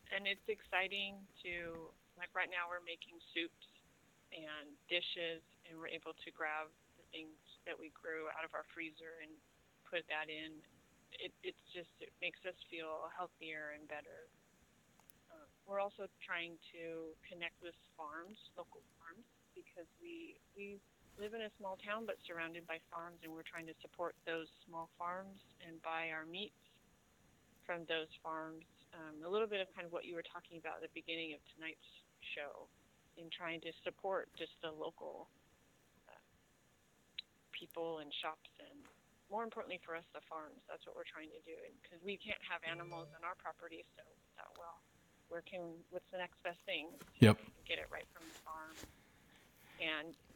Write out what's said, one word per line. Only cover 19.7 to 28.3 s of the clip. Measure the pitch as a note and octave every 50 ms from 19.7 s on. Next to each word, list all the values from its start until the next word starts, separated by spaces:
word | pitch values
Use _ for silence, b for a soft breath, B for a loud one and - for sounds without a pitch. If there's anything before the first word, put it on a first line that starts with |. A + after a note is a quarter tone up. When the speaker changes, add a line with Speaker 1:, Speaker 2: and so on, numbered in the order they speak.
| - F3+ E3 - - -
Speaker 1:
we, | E3+ E3+ E3+ E3 E3 - - - - - -
we | G3+ G3+ G3+ G3+ G3 - - - - - - - -
live | G#3 G#3+ A3
in | A#3 A3
a | G#3+ - -
small | G#3 F#3+ F#3+ F#3+ -
town, | G#3 G#3 A3+ A#3 G#3
but | F#3+ - -
surrounded | - F3 E3+ E3 E3 E3 E3+ E3+
by | E3+ E3 D#3+ - -
farms, | F3 E3+ E3 F3 E3+ E3+
and | E3 D#3+
we're | D#3+ D#3+ D#3+
trying | - - E3 E3 D#3+
to | D#3 - -
support | D#3+ - - F3 E3+ - - -
those | E3+ E3 E3 D#3+ - - - -
small | - E3+ E3 E3 E3 -
farms | - F3 F3 F3+ F#3 F#3+ G3 G3 G3 - - - -
and | F3+ E3+ E3 D#3+ D#3+
buy | E3 E3 E3 E3 E3
our | D#3+ D#3+ D#3
meats | D#3+ E3+ F#3+ G#3 - - - - - - - - - - - - - - - - - - - - - - - - -
from | F3+ E3+ E3
those | D#3 E3 D#3+ D#3+ D#3+ - - -
farms. | E3